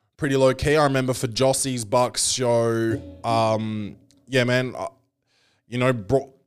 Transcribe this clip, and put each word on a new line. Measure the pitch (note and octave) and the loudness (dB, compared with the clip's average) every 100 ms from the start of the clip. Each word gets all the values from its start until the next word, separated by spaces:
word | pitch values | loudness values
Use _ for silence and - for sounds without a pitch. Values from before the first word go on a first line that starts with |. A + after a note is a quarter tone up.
| _ - | _ -6
pretty | C#3 C3+ | 0 4
low | C3 | 4
key. | B2+ D3+ D3+ | 2 2 4
I | |
remember | C#3+ C3+ B2+ | 4 2 0
for | B2+ B2+ | -2 -4
Jossie's | G#2+ C3 C3 C3+ B2 | 0 0 0 -2 -6
Bucks | G#2 B2 A#2+ - - | 0 0 0 -2 -2
show, | B2 B2 A#2 A#2 A2+ A2+ - - - | 0 2 2 2 0 -2 -4 -8 -8
um, | A#2 A2+ A2 A2 A2 G#2+ G2 - _ _ - | -2 0 2 0 -4 -6 -10 -14 _ _ -4
yeah, | C3 | 0
man, | B2 B2 B2+ | 2 0 -2
I, | F2 F#2+ _ _ _ _ _ _ _ - | -8 -10 _ _ _ _ _ _ _ -10
you | B2 | -2
know, | B2+ | 0
bro-, | A#2+ F#2 C3+ C3 _ | 0 0 0 -2 _